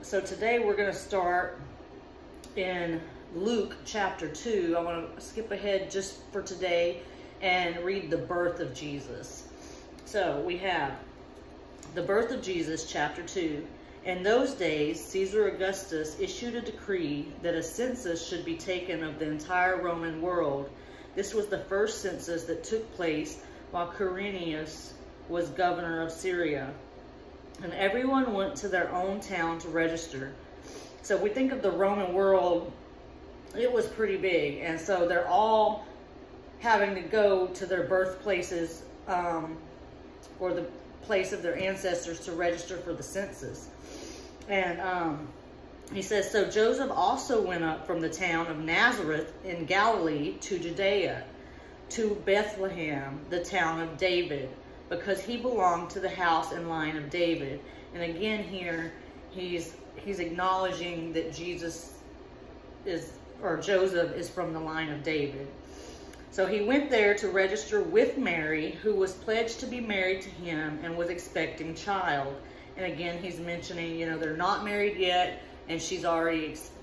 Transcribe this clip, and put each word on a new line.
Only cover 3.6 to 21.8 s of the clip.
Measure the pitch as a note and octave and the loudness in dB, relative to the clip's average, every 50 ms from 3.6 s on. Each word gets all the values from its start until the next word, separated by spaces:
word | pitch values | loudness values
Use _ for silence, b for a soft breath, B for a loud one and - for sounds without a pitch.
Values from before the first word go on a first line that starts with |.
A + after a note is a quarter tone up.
| F#3+ - - - - | 2 0 -4 -8 -10
chapter | - - G#3+ G3 F#3 F#3+ - E3+ D3+ | -4 -2 0 0 0 0 -2 -4 -6
two. | D3 - - A#3+ A3 G3+ F3 E3 E3 E3+ | -6 -6 -2 0 2 2 4 4 4 2
I | |
wanna | E3+ F3 E3+ E3+ E3 - - - | 2 2 -2 -2 -4 -6 -10 -12
skip | - - - A3 A3 - | -14 -8 -8 -6 -4 -4
ahead | G3+ G3 G3 G#3 G3 F#3+ F#3+ - | -4 -2 0 2 2 2 2 0
just | - G3 F#3+ - - - - - | -2 -2 -2 -4 -8 -12 -14 -6
for | - G3+ | -6 -6
today | F#3 - F#3+ F3 F3+ F3+ F3 E3+ E3+ F3 F3 - B B B B B B B B - | -4 -4 -4 -2 0 2 4 4 4 4 2 -2 B B B B B B B B 2
and | F#3+ F3+ F3+ F3+ E3+ E3+ F3 F3 | 2 4 4 2 2 0 -2 0
read | F#3 G3 G3 F3 D3+ | 0 0 0 0 0
the | E3 | 0
birth | E3 - - F3+ F3 F3 E3+ - - | 0 0 0 0 2 2 2 0 0
of | F3 C3+ B2 | -4 -6 -6
Jesus. | - D3+ D3 C#3+ C#3+ B2+ B2 A#2 G2 A#2+ D3 - - - - B B B B B B B B B B - | -6 -6 -6 -6 -6 -8 -8 -10 -10 -10 -12 -12 -14 -14 -14 B B B B B B B B B B -14
So | - - G#3 F#3 E3 C#3+ C#3+ D3 | -4 0 2 2 2 2 0 0
we | F3 F3 F3 | -2 -2 -2
have | F#3+ G3 F3+ D#3+ D3 C3+ - - - - - - - - - - - - - - - - - - - - - | 0 0 2 2 0 0 -2 -6 -10 -14 -16 -16 -18 -16 -16 -18 -18 -18 -18 -18 -18 -18 -18 -16 -16 -8 -6
the | F3 E3+ | -4 0
birth | F#3 G3 G#3+ A#3+ A3+ | 2 4 4 4 2
of | C4 A3+ - | 0 -2 -2
Jesus, | F#3 F#3+ E3+ D#3+ D3+ D#3+ D3+ - - | -2 -2 0 0 0 -2 -4 -4 -4
chapter | - E3+ D3 D3+ - - E3+ | -2 0 0 0 -2 -4 -8
two. | - - F#3+ E3 D#3+ D3+ C#3+ D#3+ - B B B B B B - | -4 -2 -2 0 0 0 -2 -4 -8 B B B B B B -4
In | F#3+ F3+ F3+ F3+ | -4 -4 0 4
those | G3+ A3+ B3 C4+ - - | 6 6 6 6 4 2
days, | - F#3 D#3+ D3+ D3+ D3 D3+ E3 - - | 0 0 2 4 4 2 2 0 -2 -4
Caesar | - - F#3+ F#3+ F#3+ G3 G#3+ G#3 G3 | -2 0 0 0 2 4 4 4 4
Augustus | F3+ - F#3+ F#3+ G3 F#3+ - - E3 D#3 D#3 D#3 - - | 4 2 0 0 0 -2 -4 -4 -2 -2 -2 -4 -2 -4
issued | G3 E3+ - - A#3+ A#3+ A3+ | -4 -4 -4 -4 -6 -4 -4
a | A#3+ | -4
decree | G#3+ G#3+ G#3+ - - - G3 F#3 E3+ D3 D3 C#3+ D3 - - - E3+ | -4 -6 -8 -8 -4 -2 0 0 0 0 0 -2 -4 -6 -8 -4 -2
that | F3 E3+ | 0 0
a | E3 D#3 | 0 0
census | - - - A#3+ B3+ - - - F3+ E3 - - | -2 -2 -2 0 0 0 -2 -2 -2 -2 -2 -2
should | - F#3+ E3 D#3 | -4 -4 -4 -2
be | E3 E3 | -4 -4
taken | E3 - - F#3 F3+ - - F3 D#3+ D#3+ | -4 -2 -2 -2 -2 -2 -2 -2 -2 -2
of | D#3 D3 D3+ | -4 -4 -4
the | D#3+ | -2
entire | D3+ D3+ D3+ D3+ - F#3 F3+ F3+ F#3 F#3 F3 F3 | -2 -2 -4 -2 0 2 4 4 4 4 2 0
Roman | F3 E3+ E3+ E3 E3 D#3 D#3+ E3 | 0 -2 -2 -2 -4 -4 -2 0
world. | F3+ F3+ F3 D#3 D3 C#3 C#3 C#3+ - B B B B B B B B B | 0 2 2 2 2 2 0 -2 -6 B B B B B B B B B
This | F#3+ G3 - - | -4 -4 0 0
was | A3 G3+ - | 0 0 0
the | G3 F3+ | -2 -2
first | - - G3 G3 | -2 0 2 2